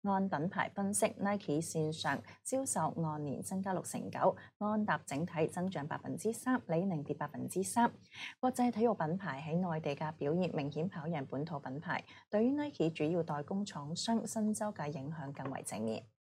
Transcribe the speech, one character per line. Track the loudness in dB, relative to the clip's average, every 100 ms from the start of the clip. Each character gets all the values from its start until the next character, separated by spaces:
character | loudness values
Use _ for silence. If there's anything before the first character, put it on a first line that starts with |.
按 | 4 2 2
品 | 0 0
牌 | 0 -2
分 | -2 -2
析， | 2 2 2
Nike | 0 0 0 0
线 | 0 0 0
上 | 0 -2 -2 -6 -14
销 | -4 -2
售 | 0 0 0 0
按 | -2 -2
年 | -4 -4
增 | -4 -4
加 | 0
六 | -2
成 | -2 -6 -6
九， | 4 4 4 -12 _
安 | 0 2
踏 | 2 0
整 | 0 -2
体 | 0 2 2
增 | 2 -2
长 | -2 -4
百 | -6
分 | -4
之 | -2 -2
三， | -2 2 0 2
李 | 2
宁 | 2 0
跌 | -2
百 | -4 -4
分 | -4 -2
之 | -2
三。 | 2 4 4 2 -18 -12 -12 0
国 | 0
际 | 4 2
体 | 6
育 | 4
品 | 4 2 0
牌 | -2 -4 0
喺 | 0
内 | 2 0
地 | 0
嘅 | -2 -4
表 | 0 2
现 | 2 2
明 | 0 -2
显 | 0 -2
跑 | -2 -2
赢 | -2
本 | -2 -4
土 | -4 -4
品 | -6 -8
牌， | -4 -4 -4 -20 _
对 | 4
于 | 4
Nike | 2 -2 2 0
主 | 2
要 | 2 2
代 | 0 -4
工 | -2 -4
厂 | -4 -6 -6
商 | -4 0 0 0
新 | 0 0
洲 | 0 -4
嘅 | -4 -6
影 | -4 -6
响 | -6 -8
更 | -6 -6
为 | -6
正 | -6 -4
面。 | -2 -2 -6 _